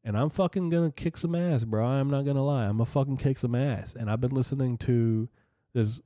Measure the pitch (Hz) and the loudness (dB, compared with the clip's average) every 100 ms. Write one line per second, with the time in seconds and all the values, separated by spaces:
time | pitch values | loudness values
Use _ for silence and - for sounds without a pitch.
0 | 117 104 151 175 180 196 175 170 165 - | -2 0 0 0 0 0 0 2 0 0
1 | 165 - 170 170 175 139 113 110 117 139 | -6 -4 -4 0 0 0 0 0 0 0
2 | 139 139 139 139 139 139 104 107 117 147 | 0 0 0 0 0 0 0 0 0 0
3 | 135 131 143 131 120 120 143 117 - - | 0 0 0 0 0 0 0 -2 -8 -8
4 | 107 110 127 135 127 139 127 120 - 120 | -4 0 0 0 -2 0 -2 -2 2 4
5 | 117 110 123 _ _ _ _ 123 107 123 | 4 2 -2 _ _ _ _ 0 0 -2